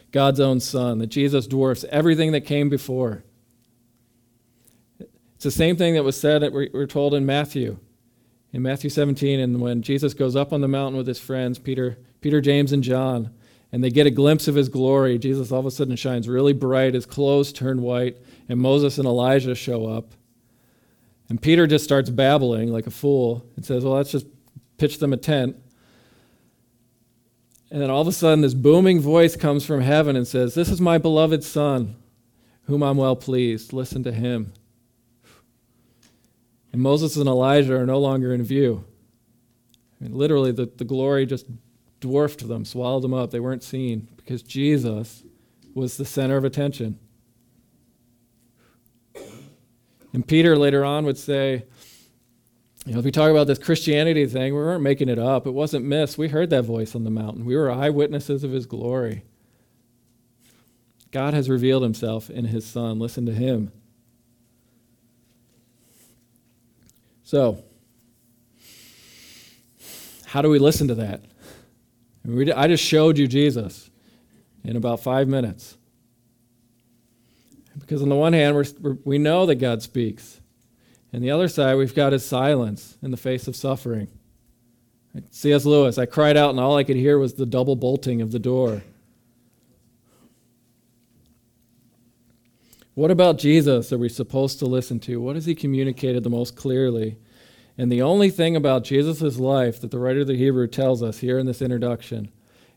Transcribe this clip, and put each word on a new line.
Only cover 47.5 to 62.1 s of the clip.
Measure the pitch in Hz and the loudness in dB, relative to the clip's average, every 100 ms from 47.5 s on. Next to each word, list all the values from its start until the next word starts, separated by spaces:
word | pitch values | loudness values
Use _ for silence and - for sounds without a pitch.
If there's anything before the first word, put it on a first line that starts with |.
| _ _ _ _ _ _ _ _ _ _ _ _ _ _ _ _ - - 117 - _ _ _ _ _ _ | _ _ _ _ _ _ _ _ _ _ _ _ _ _ _ _ -20 -20 -20 -20 _ _ _ _ _ _
And | 127 - | -8 0
Peter | 156 165 151 | 4 6 6
later | 143 139 | 4 2
on | 139 147 151 | 0 -2 -2
would | 135 | -4
say, | - 139 135 131 127 _ - - _ _ _ _ _ _ _ - | -4 -2 -2 -4 -8 _ -20 -20 _ _ _ _ _ _ _ -18
you | - | -8
know, | 117 | -4
if | |
we | 131 | -2
talk | 143 156 | 2 4
about | 156 143 | 4 4
this | 135 | 0
Christianity | - 160 - 147 160 156 135 | 0 -2 0 0 2 2 0
thing, | 127 131 | -2 -4
we | 143 | -4
weren't | 156 175 | -4 -2
making | 139 139 131 | 0 0 0
it | 117 | 0
up. | 120 131 135 | 0 0 -2
It | |
wasn't | 131 151 151 135 | -4 -4 -4 -2
myths. | 147 147 - | -2 -2 -4
We | 156 | -4
heard | 151 175 | -2 0
that | 139 | 0
voice | 117 113 110 | 0 -4 -6
on | 120 | -6
the | 110 | -6
mountain. | 110 107 - 117 | -6 -6 -8 -4
We | 135 | -2
were | 143 | -2
eyewitnesses | 123 143 143 147 143 139 139 | -2 -2 0 -2 -4 -6 -6
of | 139 | -6
his | 131 123 | -8 -8
glory. | 113 117 127 117 104 - _ _ _ _ _ _ _ _ _ _ _ _ _ _ _ _ _ _ | -8 -6 -4 -6 -8 -14 _ _ _ _ _ _ _ _ _ _ _ _ _ _ _ _ _ _
God | 135 139 | -6 -2
has | 147 131 | 0 0
revealed | 131 127 131 | 0 2 2
himself | 123 110 117 | 0 -2 -6